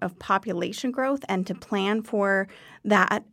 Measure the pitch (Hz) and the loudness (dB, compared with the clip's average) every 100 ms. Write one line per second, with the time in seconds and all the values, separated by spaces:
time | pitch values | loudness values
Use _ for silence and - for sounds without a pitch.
0 | 190 - - 196 208 175 180 214 254 262 | -4 -4 0 0 0 -4 -4 -4 -4 0
1 | 262 277 - 185 190 185 - 202 196 220 | 0 0 -2 -2 -2 -6 -4 0 0 0
2 | 214 208 196 196 190 - - - 202 202 | 0 0 2 2 0 -8 -20 -6 2 4
3 | 185 208 - | 4 0 -4